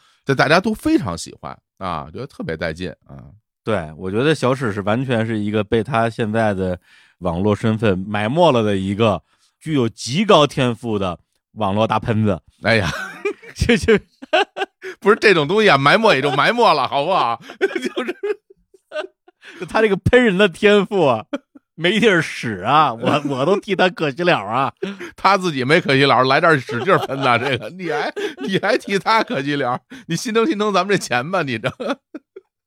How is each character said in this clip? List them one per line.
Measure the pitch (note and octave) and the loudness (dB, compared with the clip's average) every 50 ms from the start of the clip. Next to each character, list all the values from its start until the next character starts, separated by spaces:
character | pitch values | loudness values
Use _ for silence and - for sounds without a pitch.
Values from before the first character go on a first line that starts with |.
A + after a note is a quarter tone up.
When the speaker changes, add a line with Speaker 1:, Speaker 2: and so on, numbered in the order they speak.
| _ _ _ _ _ | _ _ _ _ _
Speaker 1:
这 | - C3+ | -2 0
大 | B2 - C3 | 2 2 4
家 | D#3 F3+ | 4 2
都 | F#3 G#3+ G#3+ | 2 0 -4
非 | - - D4+ D#4+ D4+ | -4 0 0 0 0
常 | E3 F#2+ E2+ | 0 -4 -8
喜 | E2 - - - - | -8 -10 -14 -16 -16
欢 | - C#2 C2 - _ _ _ - | -16 -16 -16 -18 _ _ _ -12
啊， | F#2+ F#2 E2+ D#2 C#2+ D2 | -8 -8 -8 -8 -8 -12
觉 | E2 G2 | -14 -14
得 | B2 | -16
特 | - - - A#3+ | -14 -14 -12 -10
别 | - E2 D#2+ | -8 -8 -6
带 | F2 E2 D#2+ | -6 -6 -6
劲 | E2 F2+ E2+ - - _ | -6 -8 -10 -10 -14 _
啊。 | - C#2 C#2 A#1+ C#2 C#2+ G#2+ _ _ _ _ _ | -20 -20 -20 -20 -20 -20 _ _ _ _ _ _
Speaker 2:
对， | A#2 A2 F#2+ E2 D#2 D#2 | -4 -4 -4 -4 -8 -12
我 | D2+ F#2 F#2+ | -12 -8 -6
觉 | F#2+ A2 C3 | -4 0 0
得 | D#3 D#3 | 0 0
小 | - - B2 C3+ | 0 0 0 0
史 | C3 C#3 A2+ G2 | 0 -2 -4 -4
是 | G#2+ | -2
完 | F#2+ G2+ G#2+ B2 C3+ | -2 0 0 0 0
全 | C3 B2+ A2+ A2 | -2 -2 -2 -2
是 | A2+ A#2 G#2+ | -2 -2 -4
一 | G#2 G#2 | -2 -2
个 | G#2 G#2+ G#2+ | -2 -2 -2
被 | - - A2+ G#2 | 0 0 -2 0
他 | - B2+ A2+ A#2 A2+ | 0 0 0 0 0
现 | G#2+ - A#2+ G#2 | -2 -4 -4 -2
在 | G#2+ A2+ A2+ G#2+ | -2 0 0 0
的 | G2+ F#2 F#2+ F#2 F2+ F2 _ _ _ _ _ _ _ _ | 0 -2 -2 -4 -4 -6 _ _ _ _ _ _ _ _
网 | F2 F2+ E2 E2+ | -6 -4 -2 0
络 | G2 G#2+ G#2 | 0 0 0
身 | - - A2+ A2 A2 | 0 0 -2 -2 0
份 | A#2 A2 F#2+ F2+ | 0 0 0 0
埋 | F#2+ G#2 G#2 G2+ G#2+ G#2+ | -2 -6 -4 -4 -4 -2
没 | C3+ E3 F3+ D#3+ | 2 4 4 4
了 | C3+ A#2+ A2 | 4 4 2
的 | G#2+ G2+ | 0 0
一 | G2 F#2+ F#2+ G2+ | -2 -2 -4 -2
个 | F#2+ A#2 A2 F#2+ E2 - _ _ _ _ _ _ _ | 0 0 0 0 0 -4 _ _ _ _ _ _ _
具 | - D#3 D#3+ | -8 -4 -2
有 | C#3 A#2+ A2+ | 0 -2 -2
极 | - - - - B2 F3 A3+ | -4 -8 -8 -6 -4 0 2
高 | G3 G#3 D#3+ D3 C#3 | 4 6 6 4 4
天 | - - C3 B2 A#2 | 0 -2 -2 -2 -2
赋 | - - A#2+ A2 G#2 | -4 -6 -4 -4 -2
的 | F#2+ F#2 F2 - _ _ _ _ _ _ _ | -2 -4 -6 -8 _ _ _ _ _ _ _
网 | G#2 G#2+ G2 G2 | -4 -4 -2 0
络 | G#2 A2 | 0 0
大 | G#2+ A2 A2 | 0 0 -2
喷 | G#2 - A2+ G#2+ A2 | -2 -2 0 0 0
子。 | G#2 F#2+ D#2+ - _ _ _ | 0 0 -2 -6 _ _ _
Speaker 1:
哎 | - G2 A2+ | 0 2 2
呀。 | A2 F#2 D#2 D2 - - - - - | 2 2 0 -4 -6 -8 -12 -12 -8
Speaker 2:
<laughs> | - G#4 - - - - - | -8 -8 -8 -8 -14 -20 -8
就， | - - - - | -2 0 2 2
就 | F3+ - - F#4+ D4 - _ _ _ - - - F4+ G4+ - _ F#4 G4 - _ _ - F#4+ F#4 - | 2 4 2 2 2 0 _ _ _ -6 -2 0 0 0 -2 _ -8 -10 -10 _ _ -16 -16 -14 -2
Speaker 1:
不 | - G3 | 2 2
是 | G#3+ G#3 | 2 4
这 | - A3 F3+ | 4 4 4
种 | E3 D3 C#3 | 4 2 2
东 | F#3 A3 A3 | 2 2 4
西 | G3 | 4
啊， | D3+ C#3 | 4 6
埋 | C3+ C#3+ D#3+ G3+ | 6 4 4 6
没 | A3+ G#3+ E3+ | 4 4 4
也 | C3+ | 2
就 | C3+ C#3+ C#3+ | 2 0 0
埋 | C#3+ C#3 E3 A3 | 2 2 2 2
没 | A#3+ A#3 G3+ E3 | 4 4 4 4
了， | D3 B2+ A2 | 2 0 -2
好 | A#2 C#3 C#3+ | -2 -2 -2
不 | E3+ | 0
好？ | F#3+ E3+ C#3 A#2 A#2 A#2 - - | 0 0 0 0 -2 -4 -8 -14
<laughs> | - - | -6 -4
就 | E4 G4 - - B3+ - - F#4 B3+ | -4 -4 -4 -6 -8 -8 -6 -6 -8
是 | A#3 E4+ - - G#4 G#4 - _ _ _ _ _ _ _ _ _ _ - D4+ E4 - _ _ _ _ _ _ - - - - - D#3+ | -8 -8 -8 -6 -6 -6 -8 _ _ _ _ _ _ _ _ _ _ -12 -12 -12 -12 _ _ _ _ _ _ -20 -20 -16 -14 -10 -4
Speaker 2:
他 | - A3 | 0 0
这 | A3 A3 | 2 2
个 | F#3+ F#3 | 0 0
喷 | - - - B3 B3+ | 0 2 4 4 4
人 | A3+ F#3 F3+ | 4 4 4
的 | G#3+ G3 | 2 2
天 | D#3 - - G3+ G#3 G#3 F#3+ | 2 2 2 4 4 4 2
赋 | - G#3+ G3 E3 C#3 | 2 2 2 2 2
啊， | A#2+ G#2+ - _ - C#4 - _ _ - _ _ _ | 2 0 -2 _ -10 -12 -12 _ _ -20 _ _ _
没 | - D#3 F3 A3 G#3+ | -4 -2 0 2 2
地 | A#3 A#3 | 4 4
儿 | F#3+ E3+ | 4 2
使 | D3 - - - - B2 G#2+ F2+ | 0 -2 -6 -10 -8 -8 -6 -4
啊， | F2+ A2+ C#3 D3+ D#3 C#3 A#2 | -2 2 4 4 4 2 0
我， | A2+ B2 B2 - D3+ C#3+ D3 | -2 -2 0 0 0 -2 -4
我 | C#3 B2 C#3 | -4 -2 0
都 | D#3+ G3 G3 | 0 0 0
替 | - - G3 | -2 -2 -2
他 | F3 F#3 F#3 | 0 0 0
可 | - - E3 D3 | 0 -2 -4 -4
惜 | C3 C#3 F3 | -4 -2 0
了 | F3+ D#3+ B2 | 0 0 0
啊。 | G2+ G2+ A2+ C3 C3+ B2 - _ - G3 G3 | 0 -2 -2 -2 -2 -2 -4 _ -10 -10 -10
Speaker 1:
<laughs> | G3 - E4 - - | -12 -14 -16 -8 -2
他 | - F#3+ G3 G3 | 2 2 2 2
自 | F3+ F3+ | 2 -2
己 | D3+ C3 B2 | -2 -2 0
没 | B2+ D#3 F3+ | 2 2 2
可 | - - C#3 | 4 2 2
惜 | C3+ C#3+ | 4 4
了， | C#3 B2+ A#2 C3 | 4 4 4 4
来 | C3 C3+ D3+ | 4 2 4
这 | E3+ E3+ | 4 4
儿 | D#3+ C#3 | 4 2
使 | B2 - - A3+ G3+ | 0 -2 -6 -4 0
劲 | E3+ F#3 D#3 | 2 2 2
喷 | F#3 - C3 C#3 | 2 -2 -4 -2
呐， | C#3 C3 A#2+ A#2 | 2 2 2 2
这 | B2 C#3+ C3+ A2+ | 2 0 -4 -4
个， | G#2+ G#2+ | -6 -8
你 | E3 F#3 F#3 E3 | -12 -10 -8 -6
还， | D3 D3 E3+ C4 - - G4 G#4 D4+ - F#4 - | -4 -4 -4 -6 -6 -6 -8 -8 -8 -8 -6 -4
你 | F#3+ - | -2 -2
还 | - G3 A#3 D#4 | 0 0 -2 -2
替 | - - G3 G3 | -2 -4 -6 -2
他 | - - A3 A3+ G3+ | 0 0 0 0 0
可 | - D#3 C#3 | -2 -4 -6
惜 | C#3 C#3+ D3 | -4 -4 -4
了？ | C#3+ C3 A#2+ B2 - - _ - C4 - - | -4 -2 -4 -4 -6 -8 _ -20 -18 -10 -8
你 | E3 | -6
心 | E3 - B3 G#3+ | -6 -6 -4 -2
疼， | A3+ A3+ | 0 0
心 | D#4+ D#4+ G3+ | 0 0 -2
疼 | G#3 G#3+ | -2 0
咱 | G3+ F#3 F3+ | 0 0 0
们 | G3+ G3+ | 0 0
这 | F3 | -2
钱 | - - C3 B2 B2 D#3+ | -2 -2 -4 -4 -4 -2
吧， | G3 F#3 | -4 -4
你 | D#3+ C#3 A#2+ A2+ | -2 -2 -4 -4
这。 | G#2 C3 - - B3 G3+ B3 - _ _ - D4+ - _ _ - - _ _ _ _ | -4 -6 -6 -6 -6 -8 -8 -8 _ _ -20 -20 -20 _ _ -20 -20 _ _ _ _